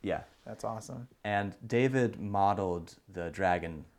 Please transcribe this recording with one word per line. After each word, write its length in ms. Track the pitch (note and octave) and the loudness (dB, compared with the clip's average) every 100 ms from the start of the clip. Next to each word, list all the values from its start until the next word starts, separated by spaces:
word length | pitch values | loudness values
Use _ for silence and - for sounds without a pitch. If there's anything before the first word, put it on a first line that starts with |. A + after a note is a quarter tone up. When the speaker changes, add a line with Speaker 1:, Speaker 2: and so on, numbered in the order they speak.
Speaker 1:
Yeah. 180 | G2+ F2+ - _ - | -2 -4 -6 _ -16
Speaker 2:
That's 160 | A2 | -8
awesome. 440 | A2 A2+ - B2+ B2 _ | -8 -8 -10 -14 -14 _
Speaker 1:
And 320 | G#2 G2+ G2+ - A2 | -2 0 -2 -6 0
David 540 | A#2+ C3 C3 A#2 - | 4 4 4 2 0
modeled 760 | G2+ G2+ G2 G2+ F#2+ F2 E2 - _ | -2 4 4 4 0 -2 -6 -18 _
the 180 | F2+ E2+ | -8 -6
dragon 540 | D#2+ F#2 F2 E2+ D#2 C2 | 0 2 2 -2 -10 -14